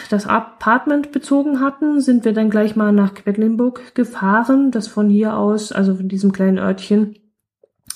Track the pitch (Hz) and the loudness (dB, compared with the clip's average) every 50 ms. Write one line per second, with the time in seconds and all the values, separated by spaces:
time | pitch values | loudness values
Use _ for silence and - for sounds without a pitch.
0 | - - 214 202 202 - 214 220 220 - - - - 214 233 254 - 302 294 294 | -6 -4 -4 -4 -2 0 -2 -2 -2 -6 -14 -6 -2 0 0 0 0 0 -2 -2
1 | 285 294 - 254 - - 277 277 285 302 285 254 269 277 277 - 311 302 294 285 | -2 -4 -6 -6 -2 0 0 0 0 0 -2 -2 -2 -4 -2 -2 -2 0 0 0
2 | 254 254 247 233 - 220 208 220 220 220 214 214 214 214 214 214 214 208 208 208 | 2 2 2 2 2 0 0 0 0 2 2 2 0 0 0 0 2 2 4 4
3 | 202 196 196 - - 202 202 214 214 226 226 220 240 254 247 - - - - 254 | 2 0 -2 -6 -6 -4 -2 0 0 0 0 0 -2 -2 -2 -6 -18 -8 -4 -4
4 | 240 233 - - 190 190 208 226 240 247 269 269 277 269 240 220 202 - - 208 | -4 -4 -4 -4 0 0 2 2 2 2 2 2 2 2 0 -2 -6 -4 -2 0
5 | 214 208 202 208 214 214 214 214 202 208 214 214 214 - - - 196 196 190 185 | 2 4 4 4 2 0 -2 0 0 0 0 -2 -4 -4 -2 0 0 0 0 -2
6 | 190 190 190 190 196 196 190 - 190 190 190 - 196 190 190 190 - - 208 214 | -4 -6 -4 0 0 0 0 2 0 0 2 0 0 -2 -4 -4 -2 0 0 0
7 | 214 208 - _ _ _ _ _ _ _ _ _ _ _ _ _ _ - - | 0 -2 -6 _ _ _ _ _ _ _ _ _ _ _ _ _ _ -20 -20